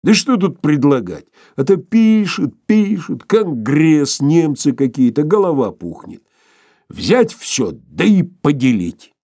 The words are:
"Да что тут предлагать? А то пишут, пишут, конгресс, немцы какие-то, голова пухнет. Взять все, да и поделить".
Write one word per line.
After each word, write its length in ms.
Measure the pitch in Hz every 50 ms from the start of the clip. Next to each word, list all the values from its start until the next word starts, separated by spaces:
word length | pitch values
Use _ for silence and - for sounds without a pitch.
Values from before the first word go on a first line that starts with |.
| -
"Да 100 | - 220
что 220 | - - - 254
тут 240 | 202 180 185 135 _
предлагать? 640 | - 151 151 147 127 143 139 127 104 87 85 73 - _ _ _ _ _ _
А 80 | - -
то 140 | - 196
пишут, 760 | 180 - _ - 226 220 220 220 220 208 180 - - 170 127 - _ _
пишут, 580 | - 214 214 208 196 214 185 - - - 120 -
конгресс, 960 | _ - 220 214 175 147 117 107 123 139 151 160 160 156 151 143 131 - -
немцы 540 | 139 143 156 170 165 156 143 - - 147 127
какие-то, 500 | - 139 127 113 - 127 120 113 147 151
голова 480 | 151 190 214 196 180 156 135 123 101
пухнет. 500 | 87 _ 90 85 82 - - - - - _ _ _ _ _ _ _ _ _ _ _ _ _ _
Взять 440 | - - - 107 208 254 226 - -
все, 380 | - - - - - 120 90
да 320 | - - _ _ - - 170
и 200 | 208 208 185 180
поделить". 920 | 180 - _ _ 147 147 135 123 131 120 101 87 85 - _ - _ _ _